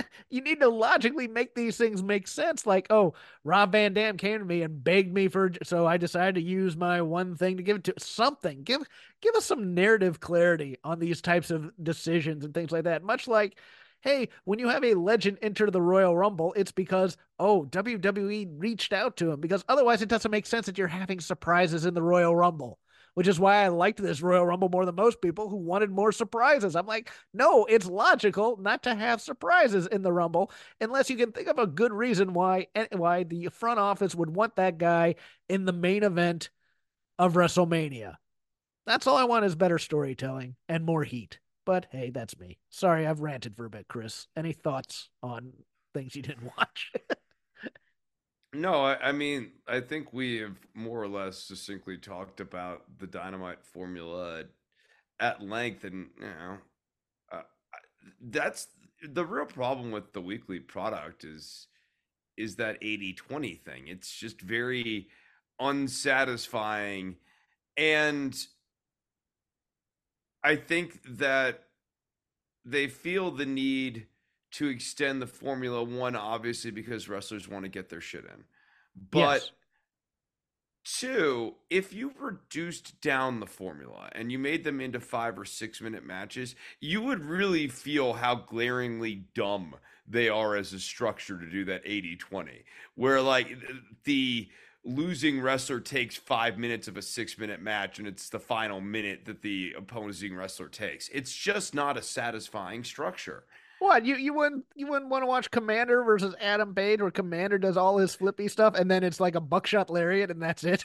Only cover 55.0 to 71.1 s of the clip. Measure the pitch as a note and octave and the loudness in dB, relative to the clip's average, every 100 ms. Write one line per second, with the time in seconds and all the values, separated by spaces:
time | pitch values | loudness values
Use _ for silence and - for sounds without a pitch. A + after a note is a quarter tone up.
55 | _ - A#2 - G2+ A2 A#2+ F#2+ G2 F#2 | _ -4 -4 -4 -6 -4 -4 -6 -12 -12
56 | E2+ - G#2 E2 F2+ G2 _ _ _ _ | -14 -16 -16 -14 -14 -16 _ _ _ _
57 | _ _ _ F2 - _ _ - _ _ | _ _ _ -16 -16 _ _ -20 _ _
58 | - _ A#2+ C#3+ D#3+ - - _ _ _ | -20 _ -8 -4 -4 -6 -16 _ _ _
59 | D#3 C#3+ E3+ B3 D4 - B2 C3+ A#2+ G#2+ | -8 -6 -4 -4 -6 -4 -4 -4 -6 -8
60 | G2+ G2+ F2+ A2+ - F2+ - F2+ G#2 F#2+ | -8 -12 -8 -10 -8 -12 -10 -8 -6 -6
61 | D#2 E2+ D#2 D#2 D2+ - - _ _ _ | -10 -16 -18 -18 -20 -20 -20 _ _ _
62 | _ _ _ - A2 F#2 A2 G#2 G#2+ G#2+ | _ _ _ -12 -10 -6 -6 -6 -8 -8
63 | G2 F2+ - C#3+ B2 D#2+ - C2 C#2 F#2 | -8 -12 -12 -10 -10 -12 -16 -16 -16 -16
64 | - - A2+ - F#2 A2+ B2 B2+ A2+ G#2+ | -16 -14 -14 -14 -6 -4 -4 -4 -4 -6
65 | - _ _ _ _ - C3+ C#3 C3+ - | -10 _ _ _ _ -6 -2 -2 -4 -2
66 | C#3+ C3 C3 A#2 - A#2 G#2+ G#2+ G2+ G2 | 0 2 2 -2 -6 -6 -4 -4 -4 -6
67 | F#2 F2 _ _ _ _ _ - D#3 D#3 | -8 -12 _ _ _ _ _ 0 2 4
68 | D3+ D3 C#3 C3 - _ _ _ _ _ | 2 0 -4 -8 -14 _ _ _ _ _
69 | _ _ _ _ _ _ _ _ _ _ | _ _ _ _ _ _ _ _ _ _
70 | _ _ _ _ D3 D3+ - E3+ E3+ - | _ _ _ _ 0 0 0 -2 -2 -12
71 | C3 | -18